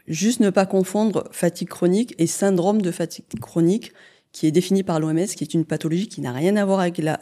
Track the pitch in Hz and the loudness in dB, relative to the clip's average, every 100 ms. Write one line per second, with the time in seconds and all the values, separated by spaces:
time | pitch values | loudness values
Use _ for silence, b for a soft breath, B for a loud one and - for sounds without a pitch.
0 | - 160 214 247 202 196 190 190 185 208 | -10 -2 0 2 2 4 2 2 2 0
1 | 220 185 - - 170 - 175 - 175 196 | 0 0 -4 -2 -2 -2 -10 0 2 2
2 | 247 - 165 - 196 180 180 214 180 175 | 0 -2 -2 0 2 2 2 2 0 -4
3 | 165 - - - - 170 165 214 - b | -8 -8 -12 -12 -6 2 2 2 -4 b
4 | b b b - 156 160 180 196 190 160 | b b b -2 2 2 2 0 2 -2
5 | 156 160 185 - 147 170 156 156 160 175 | 0 0 -2 -4 -2 -2 -2 -4 -2 -2
6 | 220 - 131 123 180 208 196 190 175 175 | -4 -8 -8 -2 0 2 2 2 0 0
7 | 156 - | -2 -2